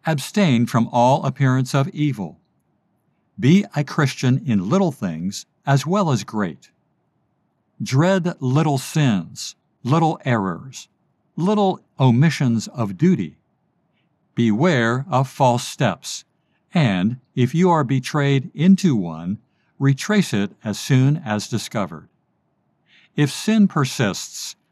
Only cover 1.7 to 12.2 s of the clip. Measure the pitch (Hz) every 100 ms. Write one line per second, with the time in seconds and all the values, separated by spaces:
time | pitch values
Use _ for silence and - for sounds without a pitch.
1.7 | 143 139 160 147 110 85 - _ _ _
2.7 | _ _ _ _ _ _ - 120 190 -
3.7 | 151 143 - 139 - 127 131 156 104 90
4.7 | 185 180 131 98 80 92 - - _ -
5.7 | 139 143 202 175 117 - 107 92 69 _
6.7 | _ _ _ _ _ _ _ _ _ _
7.7 | _ 107 131 175 190 170 - 127 139 156
8.7 | 139 - 156 139 98 80 - - - _
9.7 | _ 117 160 160 - 135 113 95 82 131
10.7 | - - _ _ _ _ - 180 214 196
11.7 | 170 _ - 135 117